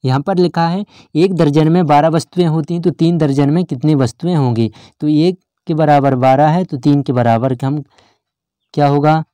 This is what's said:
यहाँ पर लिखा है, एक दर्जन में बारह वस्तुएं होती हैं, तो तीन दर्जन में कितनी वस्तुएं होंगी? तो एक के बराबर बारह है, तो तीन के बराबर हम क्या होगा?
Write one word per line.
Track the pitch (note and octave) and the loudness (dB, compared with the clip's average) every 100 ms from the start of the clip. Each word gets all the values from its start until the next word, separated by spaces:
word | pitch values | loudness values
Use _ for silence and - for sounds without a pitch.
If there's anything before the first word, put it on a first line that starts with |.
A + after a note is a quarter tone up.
| C3 | -2
यहाँ | C3 | -4
पर | D3 F#3 | -2 -2
लिखा | F3 E3+ E3 | 0 0 -4
है, | F3+ G#3 - _ - | -4 -10 -18 _ -2
एक | F#3 | -2
दर्जन | F3 D3+ C#3+ D#3 | 0 0 2 2
में | E3+ D#3+ | 2 2
बारह | D3 D#3+ | 2 2
वस्तुएं | D#3+ - F3+ E3+ | -2 -4 -2 -2
होती | D#3 D3 | -2 -4
हैं, | E3+ | -4
तो | E3+ | -4
तीन | - E3 F3 | 0 0 0
दर्जन | D3+ C#3 C#3 | 0 0 0
में | D#3+ F3+ | 0 -2
कितनी | B2 D3+ D3+ | -4 0 0
वस्तुएं | B2+ - E3 F3 | 0 -2 -4 -2
होंगी? | B2+ A2+ A2+ - - _ | 0 0 -4 -6 -20 _
तो | D3+ | -2
एक | D3+ E3+ F#3 _ _ - | 0 0 -2 _ _ -8
के | |
बराबर | D#3+ D3+ C#3+ C#3 C3 | -2 2 2 2 2
बारह | C3 C3 D3+ | 2 4 2
है, | E3 F#3 | 0 -4
तो | C#3 | -4
तीन | D3 C#3+ | 0 0
के | C3+ | 0
बराबर | B2 A#2 A2+ C3 B2 | -2 0 0 0 -4
हम | C3+ D3 C#3+ _ _ _ _ _ _ _ _ | -4 -6 -10 _ _ _ _ _ _ _ _
क्या | - C#3+ | -2 0
होगा? | C#3+ D3+ D#3 D#3 | 2 2 0 -4